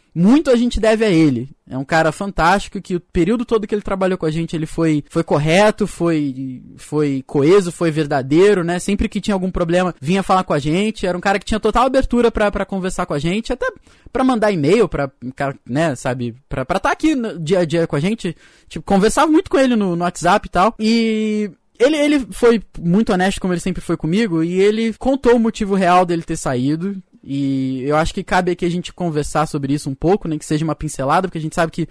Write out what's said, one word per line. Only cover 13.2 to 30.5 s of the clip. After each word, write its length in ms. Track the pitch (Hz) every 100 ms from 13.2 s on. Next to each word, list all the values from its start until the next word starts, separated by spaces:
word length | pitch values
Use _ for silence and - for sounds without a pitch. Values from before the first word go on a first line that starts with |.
| 160 202 -
até 140 | 254 508 415 _ _ -
pra 140 | 294
mandar 260 | 262 240 214
e-mail, 380 | 185 143 214 196
pra, 200 | 151 139 - 123 - 139 135
né, 300 | - 127 165
sabe, 400 | 123 135 127 120 113 _
pra, 160 | -
pra 160 | 127 180
tá 100 | 285
aqui 240 | 359 311
no 240 | 285 220 170
dia 220 | 156 185
a 40 | 170
dia 200 | 165 165
com 80 |
a 60 | 147
gente. 340 | 175 226 185 - _ _ _
Tipo, 160 | 170
conversava 460 | - 196 214 - 311
muito 180 | 311 381
com 80 | 370
ele 180 | 269 233
no, 180 | 196
no 80 | 170
WhatsApp 440 | 175 - 165 208 -
e 20 |
tal. 240 | 180 196 -
E 680 | 214 233 226 220 214 214 208 - _ _
ele, 180 | 247 311
ele 300 | 294 294 220
foi 300 | - 240 233 - -
muito 320 | 170 185 226
honesto, 280 | 190 185 196
como 120 | 185
ele 80 | 175
sempre 220 | 190 175
foi 140 | - 165
comigo, 460 | 156 185 233 165
e 160 | 165 185
ele 360 | 196 220 226 208
contou 380 | 247 269 247 240
o 20 |
motivo 360 | 226 - 208 196
real 280 | 180 180 180
dele 160 | 170
ter 140 | - 160
saído. 580 | 156 127 131 160 190 196 - _ -
E 520 | 139 139 135 131 131
eu 120 | 131 151
acho 180 | 165
que 80 | -
cabe 300 | - 185 180
aqui 120 | 180
a 60 | 175
gente 200 | 175 -
conversar 520 | - 175 151 143 160 156
sobre 280 | 151 139
isso 160 | 143 -
um 40 |
pouco, 340 | 135 160 208 165
nem 100 | 151
que 60 |
seja 180 | -